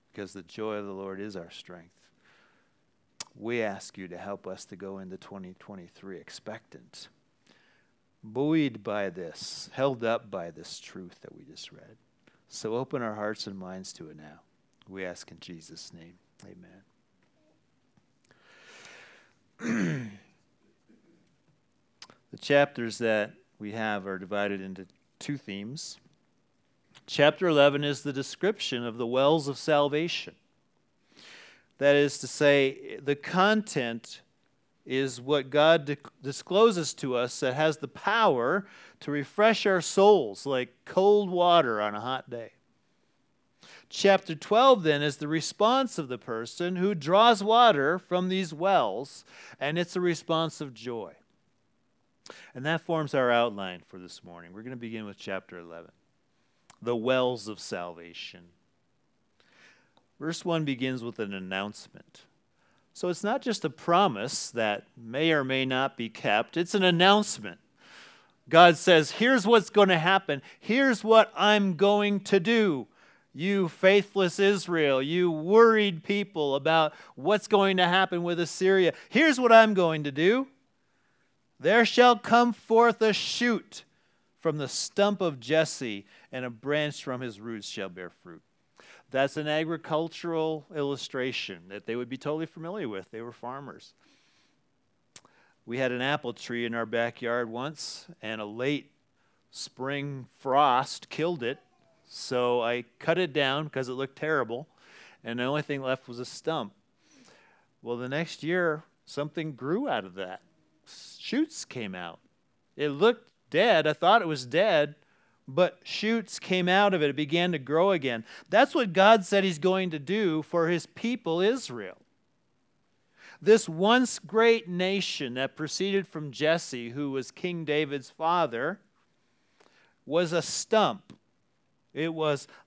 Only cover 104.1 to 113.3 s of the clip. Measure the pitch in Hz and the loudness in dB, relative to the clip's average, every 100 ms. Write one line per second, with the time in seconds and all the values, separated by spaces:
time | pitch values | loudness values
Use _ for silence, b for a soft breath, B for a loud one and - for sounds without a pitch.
104.1 | - 151 151 113 117 156 B B B B | -8 -4 -2 -2 -6 -10 B B B B
105.1 | B 110 117 127 147 143 143 131 131 - | B -10 -4 -2 -2 -4 -6 -4 -6 -8
106.1 | 120 127 - - 160 107 - _ _ b | -12 -12 -10 -6 -6 -8 -14 _ _ b
107.1 | b b b b b b _ 117 120 127 | b b b b b b _ -8 -8 -4
108.1 | 143 165 - 151 180 175 156 - _ - | -6 -6 -8 -4 0 0 -2 -8 _ -12
109.1 | - 147 - 160 123 135 190 277 123 95 | -8 -8 -6 -8 -8 -4 -4 -2 -4 -6
110.1 | 90 90 95 _ _ _ _ - - - | -10 -12 -12 _ _ _ _ -20 -20 -20
111.1 | - - 247 320 - - 131 107 90 87 | -18 -6 -4 -4 -6 -12 -10 -8 -8 -10
112.1 | - _ _ _ _ _ - 147 143 214 | -14 _ _ _ _ _ -6 -6 2 2
113.1 | 240 _ | 2 _